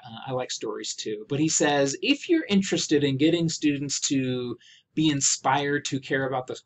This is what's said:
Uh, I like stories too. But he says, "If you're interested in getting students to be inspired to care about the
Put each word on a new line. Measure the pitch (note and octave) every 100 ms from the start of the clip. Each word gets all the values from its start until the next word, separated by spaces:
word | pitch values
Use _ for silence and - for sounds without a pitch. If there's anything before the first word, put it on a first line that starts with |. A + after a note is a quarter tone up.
Uh, | A#2+ A2+ -
I |
like | B2+ B2+
stories | - A#2 G#2+ A2 -
too. | - G#2+ G#2+
But | C#3+
he | D#3+
says, | - D3+ C#3+ C#3 C#3
"If | A3+ D4 -
you're | E4 -
interested | G3+ F#3+ E3+ - D3
in | C#3 C3+
getting | D#3 E3+ E3
students | - D3+ C#3 C#3+ - -
to | C#3 C3 B2+ B2 A#2 - - _ -
be | D#3
inspired | C#3+ C#3 - C3+ C#3 C#3+ C#3+
to | - C#3
care | C3+ C#3 C3+
about | C3 B2+
the | A2+